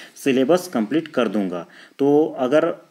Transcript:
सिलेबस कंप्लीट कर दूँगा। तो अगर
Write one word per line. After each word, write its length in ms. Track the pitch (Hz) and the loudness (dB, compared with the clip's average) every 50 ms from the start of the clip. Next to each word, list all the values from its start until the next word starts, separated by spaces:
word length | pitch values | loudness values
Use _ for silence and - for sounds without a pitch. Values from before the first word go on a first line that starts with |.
| - - - - - | -20 -20 -12 -4 -2
सिलेबस 440 | 143 123 131 131 135 175 180 - - - | 0 2 2 2 2 2 0 0 -2 -4
कंप्लीट 340 | 120 104 107 143 165 160 | -4 -2 -2 -2 -4 -4
कर 200 | - - 131 113 | -4 -2 -2 -2
दूँगा। 400 | 104 95 104 98 87 87 87 82 - - - - - _ - | 0 -2 -4 -4 -4 -6 -8 -12 -14 -20 -20 -20 -12 _ -2
तो 360 | 139 143 143 147 160 - - - | 2 4 4 4 2 2 -2 -4
अगर 360 | 127 123 147 156 165 170 - - - _ | -2 2 2 2 2 0 -2 -6 -12 _